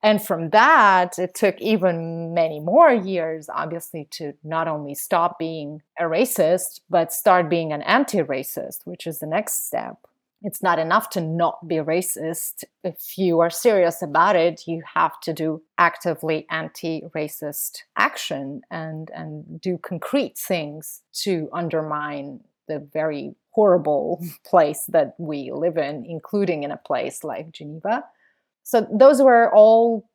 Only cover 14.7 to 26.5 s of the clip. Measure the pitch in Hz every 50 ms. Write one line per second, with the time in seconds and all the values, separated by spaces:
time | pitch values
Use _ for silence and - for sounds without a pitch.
14.7 | 165 165 160 - - 165 165 160 - - - - 160 156 160 160 156 156 _ _
15.7 | _ - 175 170 165 - - 180 160 156 - 160 160 156 151 _ 160 160 160 160
16.7 | _ - - 165 160 156 - 175 _ 160 151 151 - - - 147 147 - - -
17.7 | - - - _ _ - 214 - - - - - - 139 139 135 143 - - _
18.7 | 170 165 160 160 160 156 160 160 - - 160 156 151 151 156 - 160 160 - 185
19.7 | 180 160 - - 185 160 - - - 285 254 - _ - - - 190 170 156 147
20.7 | 147 156 156 - - - _ _ _ - - 202 190 165 156 - - 170 170 165
21.7 | 151 160 156 156 151 147 147 151 147 143 139 143 139 - _ _ _ _ _ -
22.7 | 156 147 147 143 _ 156 156 160 151 143 139 143 - _ _ _ _ - 214 202
23.7 | 180 180 156 151 151 139 143 156 170 165 170 170 151 - _ - - 180 160 147
24.7 | 151 - - - - 156 147 139 - _ 170 151 151 143 135 127 127 143 160 175
25.7 | 160 165 147 139 151 147 120 165 170 160 - - - 202 202 180